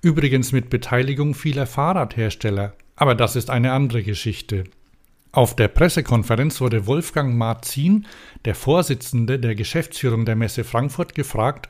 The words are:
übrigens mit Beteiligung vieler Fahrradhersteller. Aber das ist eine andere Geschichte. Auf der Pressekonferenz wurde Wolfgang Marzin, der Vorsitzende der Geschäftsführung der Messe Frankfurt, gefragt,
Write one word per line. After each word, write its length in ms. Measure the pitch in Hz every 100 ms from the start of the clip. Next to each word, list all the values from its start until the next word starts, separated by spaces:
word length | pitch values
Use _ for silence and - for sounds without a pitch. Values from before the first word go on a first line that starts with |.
übrigens 500 | 175 156 143 131 120
mit 180 | 131 120
Beteiligung 640 | 123 - 123 131 139 147
vieler 320 | 139 160 139 127
Fahrradhersteller. 1080 | - 147 190 123 - 110 - 110 101 101 - -
Aber 200 | - 143
das 220 | 117 117 127
ist 140 | -
eine 220 | 123 123
andere 300 | 131 139 117
Geschichte. 640 | 98 101 113 101 - 104 90 _ _ _ _ _ _
Auf 240 | - 123 -
der 120 | 110
Pressekonferenz 920 | - 170 165 135 117 - 117 143 -
wurde 260 | 127 113 98
Wolfgang 480 | 143 165 - 139
Marzin, 720 | 120 113 113 - 135 156 208 208 - - -
der 100 | -
Vorsitzende 840 | 101 - 160 170 127 - 123 117 135
der 140 | 120 104
Geschäftsführung 680 | 107 165 - - 131 113
der 120 | 113 110
Messe 260 | 113 -
Frankfurt, 520 | 110 113 143 - 175 -
gefragt, 520 | 143 - 110 -